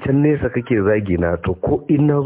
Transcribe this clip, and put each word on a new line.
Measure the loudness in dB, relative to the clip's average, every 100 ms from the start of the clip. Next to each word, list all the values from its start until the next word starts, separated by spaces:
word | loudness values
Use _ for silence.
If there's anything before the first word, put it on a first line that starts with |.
can | 0 2 2
nesa | 0 -2
kake | -4 -2 0
zagi | 2 0 0 -2
na, | 0 -2 -4
to | -4
ko | -2 -4 0
in | 0 2
na | 2